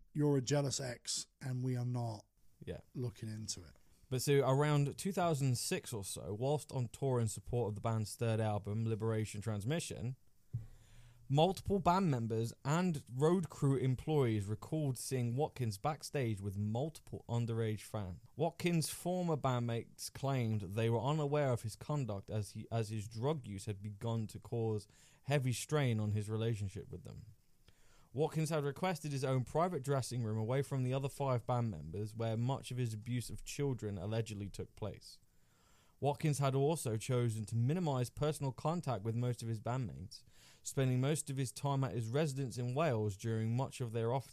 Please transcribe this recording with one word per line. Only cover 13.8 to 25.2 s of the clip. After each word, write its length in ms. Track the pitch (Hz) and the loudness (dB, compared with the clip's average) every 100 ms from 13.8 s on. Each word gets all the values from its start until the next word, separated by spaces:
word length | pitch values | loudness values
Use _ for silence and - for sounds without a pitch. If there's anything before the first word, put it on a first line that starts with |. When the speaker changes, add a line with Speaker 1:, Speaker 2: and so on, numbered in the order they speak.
| 131 123 - 151 123 107 98 | 2 0 2 2 4 2 0
Speaker 2:
recalled 500 | 107 - 156 143 120 | -6 -4 -2 0 -2
seeing 380 | - 127 120 120 | -2 -2 0 0
Watkins 400 | 151 - 120 98 | -2 0 -2 0
backstage 640 | 143 147 - 147 113 101 | -2 -4 -4 -2 0 -2
with 160 | 101 98 | -4 -2
multiple 640 | 107 113 156 - - - - | 0 0 -2 -6 -12 -12 -4
underage 540 | 117 117 113 113 107 | -2 0 0 0 -2
fans. 400 | - 110 92 90 - | -4 -6 -6 -8 -10
Watkins' 540 | - 127 - 175 170 151 | -4 -2 0 0 2 0
former 480 | - 175 180 175 151 | -4 -4 -2 0 0
bandmates 760 | 131 123 120 117 - - - | 2 0 0 -2 -6 -10 -12
claimed 500 | - 135 135 113 110 92 | -4 -2 0 2 0 -2
they 140 | 104 113 | 0 2
were 120 | 117 | 2
unaware 480 | 120 156 143 147 139 | 2 0 2 2 2
of 100 | 120 | 0
his 140 | 110 - | -2 -8
conduct 540 | - 151 120 101 - | -4 -2 -2 -4 -4
as 220 | 107 101 | -4 -4
he, 140 | 110 - | -8 -4
as 160 | 113 110 | -2 -2
his 200 | 110 101 | -4 -6
drug 380 | 113 127 160 110 | -2 -2 -2 -4
use 200 | 98 - | -8 -6
had 160 | 98 | -6
begun 440 | 104 101 117 113 107 | -8 -6 -2 -2 -2
to 100 | 104 | -8
cause 480 | - 120 113 107 - - - - | -6 -2 0 -2 -4 -16 -20 -12